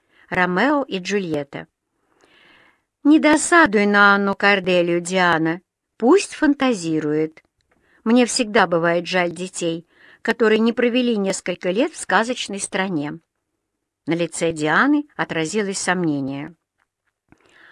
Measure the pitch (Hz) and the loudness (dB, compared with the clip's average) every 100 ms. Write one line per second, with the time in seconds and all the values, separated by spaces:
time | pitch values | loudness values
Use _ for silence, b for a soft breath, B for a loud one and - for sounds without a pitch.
0 | b b b 180 180 180 240 294 - 190 | b b b -4 -2 0 0 0 -2 -8
1 | 180 202 185 151 143 - 165 _ _ _ | -4 -4 -4 -6 -6 -12 -16 _ _ _
2 | b b b b b b b b b _ | b b b b b b b b b _
3 | 285 311 277 302 - 349 311 208 202 202 | 4 4 4 2 4 4 4 4 2 4
4 | 202 202 202 196 202 202 185 180 175 170 | 6 4 0 0 2 2 2 2 2 0
5 | 175 185 180 160 160 170 _ _ _ _ | -2 0 2 2 0 -4 _ _ _ _
6 | 233 381 - - 311 285 262 220 165 156 | 4 4 2 -2 0 2 0 -2 -2 -2
7 | 151 151 160 - _ _ _ _ _ _ | -2 -2 -2 -6 _ _ _ _ _ _
8 | - 240 240 - 220 214 185 175 170 170 | 0 2 2 0 0 2 2 2 0 0
9 | 170 180 175 165 185 - 170 165 - b | -2 -2 -2 -4 -12 -8 -6 -6 -12 b
10 | b b - 220 220 220 226 233 240 233 | b b -6 0 2 2 0 0 0 0
11 | 240 220 190 185 - 180 185 185 320 - | 0 0 -2 -4 -6 -6 -4 -2 -2 -4
12 | - 190 226 247 - 202 - 196 190 170 | -2 -2 0 -6 -8 -10 -8 -6 -4 -4
13 | 147 160 _ _ _ _ _ _ _ _ | -6 -10 _ _ _ _ _ _ _ _
14 | - 165 170 - 165 165 151 170 247 294 | -6 -4 -4 -4 -4 -2 0 2 2 0
15 | 294 - 165 165 160 202 196 190 - 180 | -2 -8 -6 -4 -4 -4 -4 -6 -4 -2
16 | 170 143 135 139 156 170 _ _ _ _ | -2 -2 -6 -8 -12 -16 _ _ _ _
17 | _ _ _ B B B B | _ _ _ B B B B